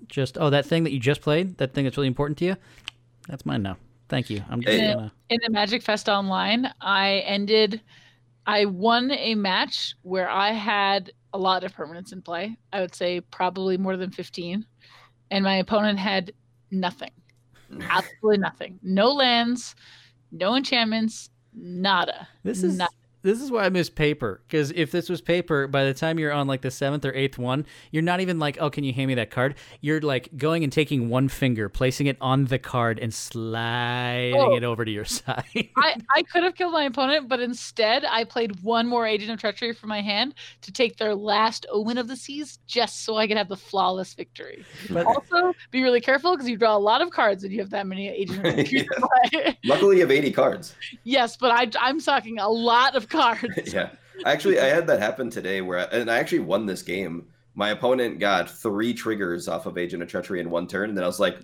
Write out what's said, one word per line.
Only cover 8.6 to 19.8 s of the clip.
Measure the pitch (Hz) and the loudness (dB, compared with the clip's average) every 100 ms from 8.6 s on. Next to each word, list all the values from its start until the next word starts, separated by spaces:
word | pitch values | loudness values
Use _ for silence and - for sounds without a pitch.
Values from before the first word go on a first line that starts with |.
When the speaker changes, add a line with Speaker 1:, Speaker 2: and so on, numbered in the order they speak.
Speaker 3:
won | 208 180 220 233 254 | 2 2 2 4 2
a | 269 226 220 | -2 -2 0
match | 196 190 285 - - - | 0 0 -2 -4 -8 -10
where | 180 185 180 | -6 -2 0
I | 190 202 | 0 0
had | 220 208 208 196 196 185 - _ | 0 0 2 2 0 -2 -14 _
a | 196 | -2
lot | 185 185 | 0 0
of | 180 | -2
permanents | - 151 170 185 | -8 -12 -12 -16
in | 190 | -16
play. | - 170 202 226 _ | -10 -8 -8 -10 _
I | 202 | -6
would | 180 | -4
say | - 180 175 | -4 -4 -4
probably | - - 180 180 190 185 | -6 -4 -2 -2 -2 0
more | 190 185 | -2 -4
than | 185 | -6
fifteen. | - 180 - 175 190 220 _ _ - - _ - | -10 -12 -10 -8 -8 -8 _ _ -20 -20 _ -4
And | 196 | 0
my | 196 190 | 2 2
opponent | 185 220 214 202 | 2 2 2 0
had | 196 196 185 - _ _ - | 0 -2 -4 -10 _ _ -8
nothing. | 190 180 - - - _ _ _ _ - | -4 -4 -4 -14 -18 _ _ _ _ -20
Speaker 2:
<laughs> | - | -10
Speaker 3:
Absolutely | 160 175 - - 214 208 | -2 0 -2 0 2 2
nothing. | 175 - - 185 | 2 -6 -12 -10
No | 185 190 226 | -2 2 4
lands, | 285 254 240 233 247 - - | 4 4 4 2 -2 -6 -18